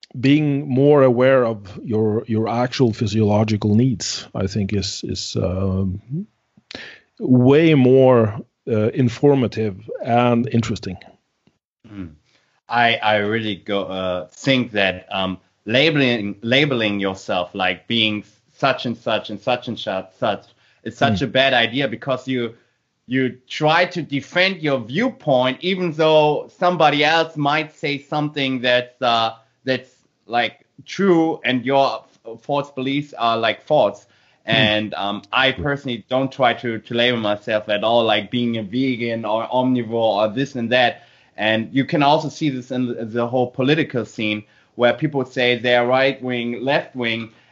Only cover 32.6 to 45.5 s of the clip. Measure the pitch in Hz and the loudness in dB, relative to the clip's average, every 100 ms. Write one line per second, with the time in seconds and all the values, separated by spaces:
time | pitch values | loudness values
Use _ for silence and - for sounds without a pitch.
32.6 | 139 - 131 139 147 - 117 117 113 107 | -6 -8 -6 -4 -6 -4 -2 0 0 -2
33.6 | - 151 104 101 _ _ _ _ - 113 | 0 2 2 -2 _ _ _ _ -2 2
34.6 | 107 107 107 73 101 104 - 123 131 - | 4 2 -2 -6 -6 -6 -4 0 0 0
35.6 | 143 139 139 117 - 131 135 - 123 117 | -4 -4 -6 -8 -4 -2 -2 0 0 0
36.6 | 123 110 - 117 120 120 107 104 - 107 | -4 -8 -4 0 2 2 -2 -4 -2 -2
37.6 | 107 104 110 117 113 107 101 123 120 113 | -2 -2 2 2 2 0 -2 -4 -2 -4
38.6 | 104 120 131 123 117 113 107 110 117 123 | -6 -4 -2 -2 -4 -6 -4 -4 -2 -2
39.6 | 127 123 113 113 113 98 110 104 135 127 | 0 0 -2 0 0 2 0 -2 -6 -6
40.6 | 117 123 123 - - _ _ - 107 110 | -2 2 2 -2 -14 _ _ -4 0 0
41.6 | 110 131 131 165 143 156 151 - 156 127 | 0 -2 0 2 4 2 0 -4 -4 -4
42.6 | 123 127 123 120 113 117 120 127 123 - | -6 -6 -4 -6 -6 -4 -2 -2 -2 -2
43.6 | 131 160 131 123 110 - 107 104 104 _ | 0 0 0 -4 -6 -6 -4 -4 -8 _
44.6 | _ - 120 120 151 143 123 - 123 | _ 0 0 2 -2 -4 -6 -2 0